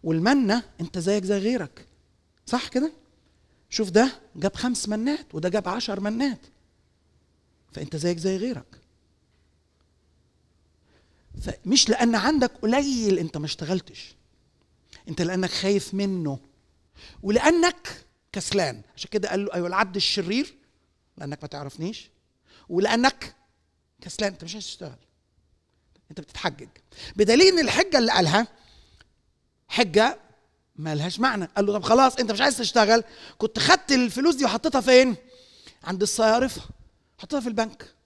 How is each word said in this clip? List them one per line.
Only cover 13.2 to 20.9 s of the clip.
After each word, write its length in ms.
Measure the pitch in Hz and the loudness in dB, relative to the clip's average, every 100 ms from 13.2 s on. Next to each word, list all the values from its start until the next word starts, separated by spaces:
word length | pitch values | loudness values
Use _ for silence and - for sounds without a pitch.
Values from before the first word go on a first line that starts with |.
| 165 147 | 0 -6
ما 100 | 147 | -8
اشتغلتش، 680 | - 151 185 - - - _ _ _ _ _ _ _ _ - - | -8 -4 -4 -6 -20 -20 _ _ _ _ _ _ _ _ -20 -14
أنت 140 | 160 | -4
لأنك 280 | 170 185 180 | -2 -2 -4
خايف 440 | - 190 202 - | -2 0 0 -2
منه 440 | 190 202 185 151 135 _ _ _ _ _ - - - | -4 -4 -2 -4 -8 _ _ _ _ _ -20 -20 -12
ولأنك 840 | 196 214 277 339 349 349 - - _ _ _ | 0 2 4 4 2 0 -16 -18 _ _ _
كسلان. 500 | 202 - 202 156 117 - - | -10 -2 -2 -2 -6 -18 -18
عشان 140 | - | -6
كده 200 | 214 196 | -4 -2
قال 140 | 190 | -4
له: 100 | 202 | -4
"أيها 120 | 180 175 | -4 -4
العبد 300 | 190 214 190 | -2 -2 -2
الشرير، 580 | - - 170 226 - _ _ _ _ | -2 -2 -2 -4 -4 _ _ _ _